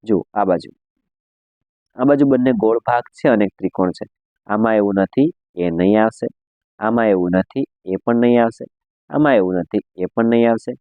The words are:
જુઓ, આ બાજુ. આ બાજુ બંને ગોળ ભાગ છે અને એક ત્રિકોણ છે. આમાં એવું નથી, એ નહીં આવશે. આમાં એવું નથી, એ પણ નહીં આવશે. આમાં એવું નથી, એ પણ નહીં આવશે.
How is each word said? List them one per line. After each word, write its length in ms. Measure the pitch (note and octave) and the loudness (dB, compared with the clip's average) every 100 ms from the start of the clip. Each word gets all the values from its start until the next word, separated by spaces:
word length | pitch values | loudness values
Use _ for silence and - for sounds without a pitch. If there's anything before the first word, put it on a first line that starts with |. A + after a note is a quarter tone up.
જુઓ, 200 | A2 G2 - | -2 -4 -2
આ 120 | G#2 G2 | -4 -2
બાજુ. 260 | F2 - _ _ _ _ _ _ _ _ _ _ _ _ - | -2 -4 _ _ _ _ _ _ _ _ _ _ _ _ -4
આ 80 | |
બાજુ 220 | C3 C#3+ C#3+ | 0 2 2
બંને 260 | C3 B2+ | 2 2
ગોળ 260 | A#2 A2 A#2 | 0 0 0
ભાગ 260 | - A#2+ | -2 -4
છે 260 | - - D3+ | -4 -4 0
અને 160 | A2+ G2+ | 0 0
એક 80 | _ | _
ત્રિકોણ 340 | F#2+ - F#2 | -8 -2 -2
છે. 140 | - G2+ _ _ _ - | -4 -14 _ _ _ -6
આમાં 280 | G#2 A2+ A2 | -2 0 2
એવું 200 | G2+ G2 | 0 0
નથી, 340 | F#2+ - D3+ - _ F2+ | -2 0 -2 -2 _ -6
એ 140 | F2 | -4
નહીં 320 | E2 F#2 - | 0 2 2
આવશે. 240 | A2 - - _ _ _ _ _ | 0 -2 -12 _ _ _ _ _
આમાં 280 | G#2+ A#2 A2 | -4 0 0
એવું 240 | F#2+ F2+ F#2 | 0 0 -2
નથી, 300 | F#2+ C3 C3+ _ F2+ | -2 -8 -10 _ -10
એ 100 | F#2+ - | -6 -2
પણ 100 | A#2+ | 2
નહીં 260 | A#2+ A#2+ | 4 4
આવશે. 220 | A#2 - - _ _ _ _ | 2 -4 -20 _ _ _ _
આમાં 260 | D3 D3+ A#2+ | -2 2 2
એવું 200 | F#2 F#2 | 0 -2
નથી, 480 | E2+ G#2 - - | -4 -6 -8 -10
એ 20 | F2+ | -6
પણ 200 | - A2+ | -2 0
નહીં 240 | A#2 A#2 | 2 2
આવશે. 220 | A2+ - B2+ | 0 -6 -16